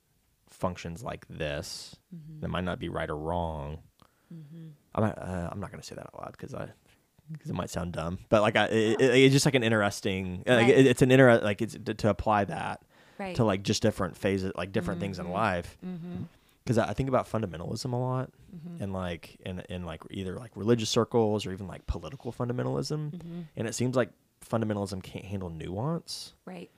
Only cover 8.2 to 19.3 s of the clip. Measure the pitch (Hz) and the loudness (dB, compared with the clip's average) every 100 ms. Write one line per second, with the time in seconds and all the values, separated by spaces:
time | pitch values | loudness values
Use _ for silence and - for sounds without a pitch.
8.2 | - 110 104 110 104 110 110 113 131 123 | 2 4 6 4 4 4 4 4 6 8
9.2 | 135 139 151 135 113 110 101 - 110 95 | 8 8 6 4 4 4 2 0 -2 -2
10.2 | 95 90 92 120 117 135 135 120 131 131 | -4 -4 2 6 8 8 8 8 8 10
11.2 | 131 117 107 104 110 - 123 110 107 98 | 10 8 4 0 -4 -4 -8 0 0 2
12.2 | - 107 98 156 - - - _ - - | 2 2 2 -2 -6 -8 -12 _ -20 -12
13.2 | 196 175 110 98 101 107 110 - 90 - | -6 2 4 4 0 2 2 0 -4 -2
14.2 | 101 98 95 - 92 95 87 90 85 78 | 0 0 0 -4 -4 -4 -2 -4 -4 -6
15.2 | 87 92 110 90 85 - 180 180 175 180 | -4 0 0 0 -4 -10 -12 -10 -10 -10
16.2 | 170 - _ _ - 113 98 110 135 127 | -12 -16 _ _ 0 0 0 -2 0 0
17.2 | 95 110 107 82 87 113 131 123 127 131 | 0 -4 -4 -6 -8 -6 -4 -4 -2 -4
18.2 | - _ - 175 160 170 101 95 90 85 | -6 _ -20 -18 -16 -10 -6 -6 -6 -8
19.2 | - | -12